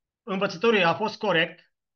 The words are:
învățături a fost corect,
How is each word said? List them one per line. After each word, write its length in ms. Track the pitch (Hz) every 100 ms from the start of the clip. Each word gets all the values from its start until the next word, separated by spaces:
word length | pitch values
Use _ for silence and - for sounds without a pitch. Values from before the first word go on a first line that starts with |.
| _ _
învățături 600 | - 190 196 170 233 214
a 100 | 170
fost 240 | 165 208 -
corect, 560 | 214 165 170 - _ _ _